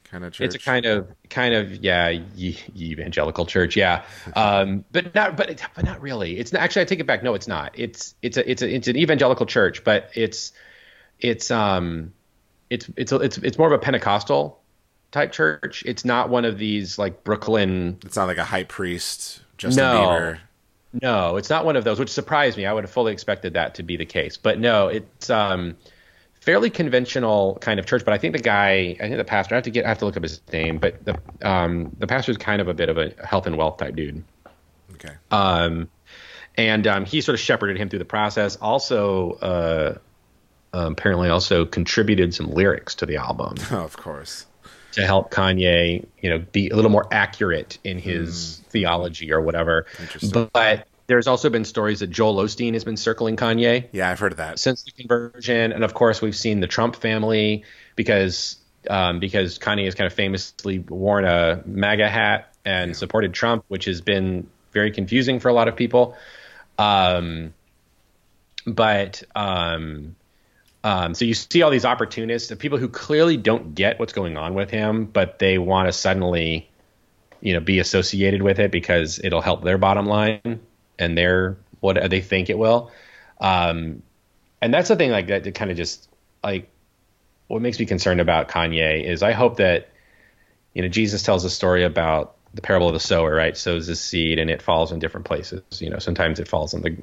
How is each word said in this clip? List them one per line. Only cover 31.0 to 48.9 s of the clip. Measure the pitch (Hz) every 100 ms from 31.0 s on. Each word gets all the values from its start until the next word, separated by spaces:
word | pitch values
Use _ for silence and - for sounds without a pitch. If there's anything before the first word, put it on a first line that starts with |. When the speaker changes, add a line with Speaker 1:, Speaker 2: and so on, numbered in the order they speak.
Speaker 2:
the, | 107 82 - -
um, | 104 95 87 87 73 -
the | 104
pastor's | 131 131 107
kind | - 104
of | 90
a |
bit | 82 85
of | 80
a | 78 -
health | - 95 87
and | 78
wealth | 80 -
type | 67
dude. | - 73 76 - _ - _ _ _ -
Speaker 1:
Okay. | 85 78 76 -
Speaker 2:
Um, | 107 95 85 85 82 85 _ _ - - - - -
and, | 113 107 104
um, | 98
he | 95 151
sort | -
of | 117
shepherded | - 117 101 95
him | 98
through | 98
the | 85
process. | 107 104 107 101 -
Also, | 107 135 - 117 101 95 87
uh, | - 95 90 82 80 73 - _ _ _ _ _ _ _
um, | 92 82
apparently | 78 104 87 87
also | 87 - 90 82
contributed | - 85 - 107 95 87
some | - 82
lyrics | 80 98 - - -
to | 80
the | 76
album | 58 - - -
Speaker 1:
<laughs> | -
Oh, | 107
of | 80 -
course. | 87 73 78 - - _ - - -
Speaker 2:
to | 107
help | 95 98 -
Kanye, | - 95 92 90 87 85 87 - _
you | 92
know, | 82
be | 90 104 98
a | 107
little | 110
more | 104 -
accurate | 110 101 - 98 80 - -
in | 98 90
his | 95 85 85 85 82 80
Speaker 1:
Mm. | -
Speaker 2:
theology | 110 87